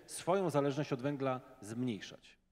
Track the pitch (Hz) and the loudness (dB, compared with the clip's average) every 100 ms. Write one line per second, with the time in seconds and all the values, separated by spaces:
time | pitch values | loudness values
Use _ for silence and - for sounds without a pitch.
0 | - - - 196 175 147 143 135 143 131 | -12 -6 2 2 4 4 4 2 0 0
1 | 139 139 135 127 - - 101 117 127 98 | 0 0 0 -2 -6 -16 -8 -2 -2 -2
2 | - - - - _ | -6 -16 -20 -20 _